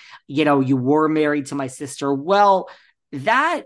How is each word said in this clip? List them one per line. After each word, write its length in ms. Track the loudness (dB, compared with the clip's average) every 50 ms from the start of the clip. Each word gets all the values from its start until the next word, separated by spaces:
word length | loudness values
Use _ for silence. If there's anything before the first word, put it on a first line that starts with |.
| -20 -20 -20 -20 _ -6
you 180 | -2 0 2
know, 140 | 4 4 2
"You 180 | 2 2 0 0
were 320 | 0 0 2 2 2 2
married 380 | 0 0 0 0 0 -2 -4 -6
to 80 | -8
my 100 | -8 -8
sister." 480 | -8 -10 -12 -14 -14 -10 -6 -4 -4 -4
Well, 560 | -4 -2 0 2 4 4 4 4 2 0 -4 -12 -20 _ _ _ _ _ _
that 520 | -14 -8 -2 0 0 2 2 0 -2 -4 -6